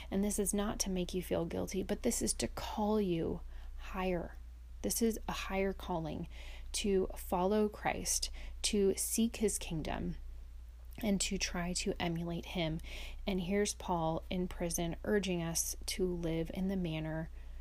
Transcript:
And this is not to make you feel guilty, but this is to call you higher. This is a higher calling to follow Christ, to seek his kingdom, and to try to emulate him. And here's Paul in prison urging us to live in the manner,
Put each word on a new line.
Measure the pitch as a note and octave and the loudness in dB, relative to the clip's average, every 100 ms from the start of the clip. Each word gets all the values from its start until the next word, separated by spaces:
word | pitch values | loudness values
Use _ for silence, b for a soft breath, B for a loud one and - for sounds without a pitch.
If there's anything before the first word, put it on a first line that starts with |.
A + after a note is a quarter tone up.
| B | B
And | G3 | 2
this | G#3 G3+ | 2 2
is | G3 | 2
not | G3+ G#3 - | 2 0 -2
to | G3 | -2
make | F#3 F3 | -2 0
you | F#3 | -2
feel | - E3 | 0 0
guilty, | E3+ F#3 F3 F#3 | 0 -2 -2 -2
but | - G#3 | -2 0
this | A#3+ - | 0 0
is | A3+ | 0
to | - A#3 | 0 -2
call | - - - G#3 G#3+ | -4 -4 0 2 2
you | F#3+ E3 D#3+ E3+ B B B - | 2 2 0 -2 B B B -8
higher. | - F#3+ F#3 F3 - - - - - - | -6 -2 0 0 -2 -10 -14 -14 -14 -4
This | G#3 - | -2 2
is | A3+ A3 - | 2 2 -2
a | |
higher | - - G3 G3 | -4 0 2 2
calling | F#3 - E3+ D#3 F3 E3+ B B B B | 0 -2 0 0 -4 -6 B B B B
to | - G#3 F#3+ F#3+ | 0 4 4 4
follow | - - F3+ F#3+ G#3+ G#3+ | -2 0 4 6 6 4
Christ, | - - - - - - B B - | 2 0 0 0 0 0 B B -4
to | - G3+ G3 F#3+ | 2 6 6 4
seek | - - A#3 - | 2 2 2 2
his | G#3 - | 0 0
kingdom, | - D#3+ - - F3+ - - - - - - - - - | -2 -2 -2 -2 -2 -4 -8 -10 -12 -12 -14 -14 -12 -2
and | G#3+ F#3+ | 2 4
to | - F#3+ | 2 0
try | - F3+ F3 | 0 0 0
to | F3 G3 - | 0 0 0
emulate | F3 E3+ E3+ E3 - | 0 0 0 -2 -2
him. | F#3 D#3+ D#3+ B B B B - | 0 0 0 B B B B -2
And | F#3+ | 0
here's | F3 G3+ G#3 | 2 2 2
Paul | - - E3+ D#3+ D#3+ - | 0 0 2 2 0 0
in | F#3 F3+ | -2 -2
prison | - E3+ F3 E3 - | -2 -2 0 -2 -2
urging | - G#3 F#3+ F3 | 2 2 4 0
us | E3 E3+ - - | 0 0 -2 -4
to | - - F3+ | -4 0 0
live | F3 E3 E3 E3 | 2 0 0 0
in | - F#3+ | 0 0
the | F#3+ | 2
manner, | E3+ D#3 D#3 D#3+ D#3+ b b b | 0 0 -2 -2 -4 b b b